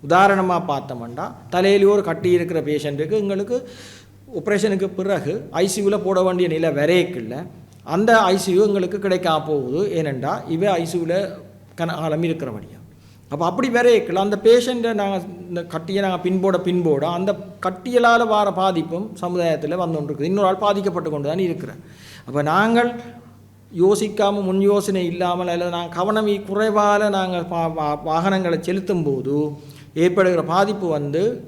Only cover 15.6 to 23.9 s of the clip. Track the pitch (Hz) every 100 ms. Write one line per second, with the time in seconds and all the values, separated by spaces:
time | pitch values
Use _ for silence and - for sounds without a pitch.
15.6 | 170 160 165 196 196 180 180 185 190 180
16.6 | 180 180 170 139 156 175 196 196 - -
17.6 | 185 185 254 247 233 233 233 214 202 180
18.6 | 190 170 160 165 214 - 175 180 170 151
19.6 | 151 180 170 160 147 139 156 196 190 190
20.6 | 208 202 196 175 160 151 143 170 185 160
21.6 | - - - - - - - 139 147 170
22.6 | 220 233 240 240 - - - - - -
23.6 | - 175 185